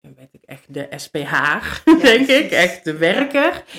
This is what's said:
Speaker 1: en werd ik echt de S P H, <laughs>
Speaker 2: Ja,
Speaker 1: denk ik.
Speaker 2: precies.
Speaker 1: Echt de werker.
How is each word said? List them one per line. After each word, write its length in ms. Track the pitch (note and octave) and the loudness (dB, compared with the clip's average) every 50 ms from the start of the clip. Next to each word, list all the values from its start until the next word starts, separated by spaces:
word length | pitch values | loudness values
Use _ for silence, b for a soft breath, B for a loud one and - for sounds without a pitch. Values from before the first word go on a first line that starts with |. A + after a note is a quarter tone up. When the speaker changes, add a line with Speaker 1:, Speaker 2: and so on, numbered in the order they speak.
Speaker 1:
en 140 | _ C#3+ C3+ | _ -20 -20
werd 200 | _ C3 C3+ _ | _ -20 _ _
ik 80 | - _ | -20 _
echt 300 | _ C3 C3+ _ _ C#3 | _ -20 -20 _ _ -12
de 120 | C#3+ C#3 C#3 | -12 -12 -12
S 180 | C#3 C3+ - - | -14 -18 -18 -12
P 60 | _ | _
H, 180 | D3+ C#3+ C#3 - | -10 -8 -4 -2
<laughs> 500 | - C3 D3 D3+ - - - - - - | -2 0 0 -2 -2 -6 -10 -12 -4 4
Speaker 2:
Ja, 140 | - D#4+ E4 | 4 4 6
Speaker 1:
denk 220 | - C4 A3 B3 | 6 4 4 4
ik. 60 | C4+ | 4
Speaker 2:
precies. 240 | C4+ C4+ C4 - E3+ - | 2 2 2 2 0 0
Speaker 1:
Echt 320 | - F3 F3+ F3+ - _ | 0 0 0 0 -6 _
de 120 | E3 D#3 | -10 -4
werker. 680 | D#3 E3 E3 G3 B3 C#4 C4+ C#4 C#4 C#4+ E4 F4+ - - _ - | 0 0 0 2 0 -2 -2 -2 0 0 0 -2 -4 -14 _ -20